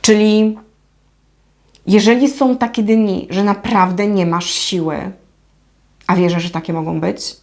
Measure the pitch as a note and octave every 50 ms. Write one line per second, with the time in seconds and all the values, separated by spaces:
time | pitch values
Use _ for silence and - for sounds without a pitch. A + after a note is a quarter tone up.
0 | - - G#3+ G#3 G#3+ G#3+ G#3+ G#3+ A3 G#3+ G#3+ G#3+ - _ _ _ _ _ _ _
1 | _ _ _ _ _ _ _ _ _ _ _ _ _ _ _ - _ - F#3+ G#3+
2 | G3 G#3+ A#3 B3 C#4 C#4 C#4 - C#4 C4 B3 B3+ A#3+ A3+ A#3 - G#3+ G3+ A3 A3
3 | A3 G#3 F#3 F#3 - - F3 F#3+ G3+ G#3 G3+ G3+ - - A#3 G3+ F#3 F#3 F3+ F#3
4 | G#3 G#3 G#3 G3 F3 E3+ E3 F3 F3 - - - - - F#3+ F3+ D#3+ D#3+ D3+ D3
5 | - F#3+ F#3+ - _ _ _ _ _ _ _ _ _ _ _ _ _ _ _ _
6 | - - F3 E3+ F3+ F3 F3 E3+ E3 F3 - E3 D#3+ - E3 E3 D#3+ D#3+ E3+ D#3+
7 | D#3+ F3+ - - - - - _